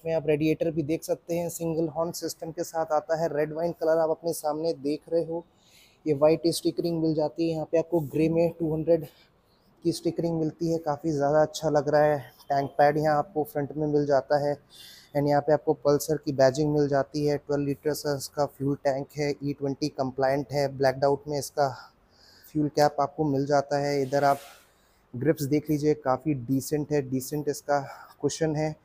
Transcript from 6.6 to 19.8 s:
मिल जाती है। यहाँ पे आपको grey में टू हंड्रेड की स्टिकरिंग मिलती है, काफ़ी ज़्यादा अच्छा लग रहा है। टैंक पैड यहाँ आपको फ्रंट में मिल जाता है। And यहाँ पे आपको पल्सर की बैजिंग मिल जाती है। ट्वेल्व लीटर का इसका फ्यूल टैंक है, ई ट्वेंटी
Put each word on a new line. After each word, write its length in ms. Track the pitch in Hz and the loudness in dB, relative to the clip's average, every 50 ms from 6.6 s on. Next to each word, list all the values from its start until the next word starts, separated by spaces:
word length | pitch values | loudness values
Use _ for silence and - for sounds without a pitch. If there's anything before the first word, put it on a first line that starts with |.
| - 170 - - 170 170 170 160 | -2 -2 -2 0 -4 -2 -2 0
मिल 120 | 160 160 156 | 0 0 0
जाती 280 | 156 151 151 151 - 165 | 0 -2 -2 -2 -2 -2
है। 100 | 165 160 | -2 -2
यहाँ 140 | 156 151 - | -4 -4 0
पे 60 | - 160 | 0 0
आपको 200 | 160 165 175 170 147 127 | 0 2 0 -2 -2 0
grey 200 | - 147 160 160 | 0 0 2 2
में 200 | 165 165 170 165 | 4 2 2 2
टू 220 | 165 - 170 151 160 | 0 -2 -4 -2 -2
हंड्रेड 300 | 160 151 165 170 165 151 - _ _ _ _ _ _ _ _ _ _ _ _ _ _ - | -2 2 2 2 2 2 -6 _ _ _ _ _ _ _ _ _ _ _ _ _ _ -4
की 80 | 170 | -4
स्टिकरिंग 480 | 160 - - 170 165 - 160 170 165 160 | -4 -2 -4 -4 -2 -2 -2 -2 0 0
मिलती 320 | 160 156 - - 170 165 | -2 -2 -4 -4 -4 -2
है, 60 | 165 160 | -2 -2
काफ़ी 320 | 165 151 143 143 - 165 | -2 -4 -4 -4 -2 -4
ज़्यादा 300 | 151 139 143 143 151 156 | 0 0 2 4 4 4
अच्छा 280 | 156 151 - - 160 156 | 4 2 0 -4 -2 2
लग 200 | 147 147 135 147 | 2 2 2 4
रहा 140 | 147 147 151 | 4 4 4
है। 160 | 151 147 139 123 - - _ - - | 4 2 0 -2 -10 -20 _ -8 -4
टैंक 200 | 143 139 139 135 | -2 -2 -2 -2
पैड 260 | - - 143 147 147 156 | 2 4 4 4 4 4
यहाँ 200 | 151 156 151 147 | 2 2 2 2
आपको 260 | 147 - - 156 147 | 0 -2 -4 -4 -4
फ्रंट 280 | - - 147 143 131 | -4 -4 -4 -4 -4
में 160 | 139 151 156 151 | -4 -4 -2 0
मिल 180 | 147 147 147 | 2 2 2
जाता 320 | 143 143 131 - - 147 143 | 4 2 2 2 2 0 0
है। 160 | 143 147 147 143 _ _ - - - - - - - _ - | 2 0 -2 -4 _ _ -20 -20 -20 -20 -20 -20 -20 _ -2
And 120 | 143 143 143 | 0 2 4
यहाँ 140 | 147 143 | 2 2
पे 120 | 143 - 151 | 4 4 2
आपको 200 | 143 - 160 151 | 2 4 0 -2
पल्सर 420 | - - 143 147 143 - - 156 139 | 0 2 2 2 2 2 -2 -4 -4
की 140 | - 151 139 | -2 -6 2
बैजिंग 400 | 127 131 131 127 151 156 147 151 | 4 4 4 6 4 0 2 2
मिल 140 | 151 147 135 | 2 2 2
जाती 380 | 143 135 135 - - 151 147 | 2 0 0 -2 -4 -2 0
है। 120 | 147 147 139 | 0 0 -2
ट्वेल्व 280 | _ - 143 143 143 | _ -4 -2 -2 -2
लीटर 280 | 143 135 - - 151 147 | -2 -4 -4 -2 -4 -4
का 200 | - - 147 143 | -2 -2 -4 -4
इसका 300 | 135 - - - 151 143 135 | -4 -6 -8 -2 -2 -2 -2
फ्यूल 280 | - - 135 139 139 - - | -2 -4 -2 -2 -2 0 0
टैंक 240 | 143 131 135 139 - - 147 | -2 -2 -2 -6 -8 -6 -4
है, 120 | 147 143 143 | -2 -2 -2
ई 200 | - 139 143 139 | -4 -4 -6 -4
ट्वेंटी 340 | - 139 139 135 - | -4 -4 -4 -4 -2